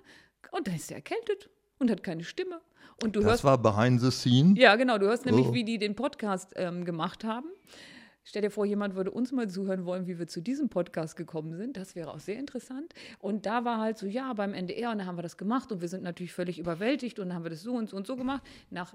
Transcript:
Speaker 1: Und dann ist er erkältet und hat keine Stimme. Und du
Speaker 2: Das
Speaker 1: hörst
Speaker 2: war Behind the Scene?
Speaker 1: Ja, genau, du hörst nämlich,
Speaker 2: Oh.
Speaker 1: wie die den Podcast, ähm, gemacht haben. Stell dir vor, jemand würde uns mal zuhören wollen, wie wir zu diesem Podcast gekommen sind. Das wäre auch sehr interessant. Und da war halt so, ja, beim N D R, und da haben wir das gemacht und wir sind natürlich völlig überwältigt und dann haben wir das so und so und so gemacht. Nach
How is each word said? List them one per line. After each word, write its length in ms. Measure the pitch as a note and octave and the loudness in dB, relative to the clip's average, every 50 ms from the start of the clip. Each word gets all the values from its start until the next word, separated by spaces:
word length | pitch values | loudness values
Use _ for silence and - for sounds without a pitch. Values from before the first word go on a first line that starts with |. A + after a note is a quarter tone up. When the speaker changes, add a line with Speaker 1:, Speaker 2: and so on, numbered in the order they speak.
| - - - - _ _ _ _ - - | -18 -20 -20 -20 _ _ _ _ -16 -8
Speaker 1:
Und 160 | F4 F#4+ C#4 | -6 -4 -4
dann 100 | G3 E3+ | -4 -4
ist 140 | D3 - - | -4 -6 -8
er 60 | - | -12
erkältet 540 | - - - F4 A4+ - - G4+ G4 - - _ _ _ _ _ - | -10 -8 -6 -6 -4 -2 -4 -4 -4 -6 -20 _ _ _ _ _ 0
und 120 | C4+ A3 | 0 2
hat 120 | G3+ F3 | 0 0
keine 220 | - - D#3+ E3 E3 | -2 -6 -6 -6 -8
Stimme. 360 | - - - F#4 F#4 F4 E4 _ _ _ _ - - - - | -8 -6 -6 -6 -6 -6 -12 _ _ _ _ -20 -18 -8 -4
Und 140 | A#3 A3 F#3+ | -4 -2 2
du 40 | G#3 | 4
Speaker 2:
Das 80 | G#3 G#3 | 4 4
Speaker 1:
hörst 140 | A#3+ A#3 - | 4 6 6
Speaker 2:
war 140 | C#3 C3+ B2 | 6 6 6
Behind 400 | A2 A2 G2+ G#2 A#2 B2+ B2+ A#2 | 6 4 6 6 6 6 6 6
the 100 | B2 C3 | 4 4
Scene? 440 | B2 - - B2+ B2 C3 D3 F#3 G3+ B3 | 2 2 4 6 8 8 10 10 10 10
Speaker 1:
Ja, 180 | B3+ G#3 G3+ | 10 8 8
genau, 200 | A#3 C4 B3+ A3+ G3 | 8 4 2 2 4
du 80 | G3 | 4
hörst 200 | G3+ A#3+ A#3+ C4 | 2 2 2 2
nämlich, 200 | B3+ A3 B3 B3 A3+ | 4 6 6 6 6
Speaker 2:
Oh. 40 | A3+ | 2
Speaker 1:
wie 100 | B3 A3 | 0 0
die 140 | A3 A3+ G3 | 0 -2 -2
den 160 | G#3 G#3 G3+ | -2 -2 -2
Podcast, 580 | - B3 D4 - - A3 G#3 F#3+ F3+ - - - | -2 -4 -4 -4 -4 -4 -2 -2 -4 -4 -8 -6
ähm, 280 | - F#3 E3+ F3 F3+ F3 | -6 -4 -4 -4 -4 -4
gemacht 400 | F3 E3+ D#3+ D#3+ F3 - - A3 | -4 -2 -2 -4 -4 -6 -6 -6
haben. 240 | A3 A3 B3 D4 E4+ G4 - _ - - - - - - - - - _ _ | -6 -6 -6 -8 -12 -14 -16 _ -20 -20 -20 -20 -20 -20 -20 -20 -20 _ _
Stell 200 | _ - - G#3 | _ -8 -4 -2
dir 80 | G#3 G3+ | -2 -2
vor, 160 | - G#3+ G3+ | 0 0 0
jemand 280 | G3+ G#3 G3+ G#3 G3+ F#3 | 2 2 0 0 0 0
würde 140 | F#3+ F#3 G3 | -2 -2 -2
uns 220 | - A#3 B3+ - | 0 -2 -2 0
mal 160 | C#4 B3+ A3+ F#3+ | 0 -2 -2 -2
zuhören 380 | F3 F#3+ G3 F#3+ F#3+ F#3+ F3 | -2 -2 -2 -2 -2 -2 -2
wollen, 200 | F3+ F3+ F#3 F3+ | -4 -4 -4 -4
wie 120 | F3+ F3+ E3 | -4 -6 -6
wir 80 | E3+ E3 | -6 -8
zu 140 | - F3 | -8 -8
diesem 260 | E3 A#3+ C4+ D4 D4 A3 | -4 -4 -2 -2 -2 -2
Podcast 480 | - F3+ F3 - - F3 D#3+ D#3+ - | 0 0 -2 -2 -2 -6 -6 -6 -6
gekommen 400 | - E3 - - D#3 D#3 D#3+ E3 | -10 -10 -8 -8 -8 -6 -6 -8
sind. 220 | F3 G#3+ C4 C#4 F#3+ | -8 -8 -8 -8 -10
Das 180 | F#3+ - - | -12 -12 -10
wäre 160 | F3+ D#3+ - | -10 -10 -10
auch 80 | - D3+ | -10 -10
sehr 180 | - F3+ G#3 B3 | -8 -8 -8 -8
interessant. 540 | C#4+ - - A#3+ - - C4 C4+ E4 - - - - - A#3 - | -8 -8 -10 -10 -10 -10 -10 -10 -10 -12 -14 -18 -18 -18 -14 -8
Und 280 | - G3+ A3 G3+ - | -6 -4 -4 -2 -2
da 180 | G3 A3+ B3 A#3 | -2 -2 0 0
war 160 | A#3+ A#3 A3 | 0 0 0
halt 160 | A3 A3 A3 | 0 -2 -2
so, 100 | - G3 | -4 -6
ja, 280 | G3 G3+ B3+ C4+ C4 A#3 | -4 -4 -4 -4 -4 -2
beim 180 | G#3 G3+ G3+ | -2 -2 -2
N 140 | - F#3 F3+ | -2 -4 -6
D 80 | F3 - | -6 -4
R, 180 | - A#3+ A#3 | -4 -4 -4
und 60 | A3 G#3 | -2 -4
da 80 | F#3 | -4
haben 100 | F#3 F3 | -6 -6
wir 60 | E3+ | -6
das 160 | E3+ E3 - - | -8 -8 -8 -6
gemacht 340 | F#3 G#3 B3 C4+ C4 - | -2 0 0 0 -2 -4
und 80 | A3 E3+ | -6 -6
wir 80 | F3 E3+ | -4 -6
sind 140 | F#3 F#3+ | -6 -6
natürlich 320 | F#3 F3 F3 - F3+ D#3+ - | -6 -6 -6 -8 -8 -8 -6
völlig 240 | - F3 F3+ E3+ D#3+ | -6 -4 -4 -4 -6
überwältigt 600 | E3+ F3 E3 E3 G#3 A#3+ D4+ - B3 A3 - A3 | -4 -4 -4 -2 0 0 0 0 -2 -6 -6 -6
und 100 | F#3+ F3+ | -6 -6
dann 60 | F3+ | -6
haben 100 | E3+ E3 | -6 -6
wir 60 | E3 | -8
das 120 | E3 D#3 | -8 -8
so 100 | F#3 A#3+ | -6 -4
und 160 | B3 A#3 A3 G3+ | -4 -4 -4 -4
so 80 | G3 | -6
und 100 | G3 F#3+ | -8 -6
so 100 | - C4 | -6 -6
gemacht. 260 | B3 B3+ B3+ C#4+ C4+ - - - - - - | -4 -4 -4 -4 -4 -8 -12 -20 -20 -18 -12
Nach 260 | F#3 F3 F3+ - | -10 -10 -10 -10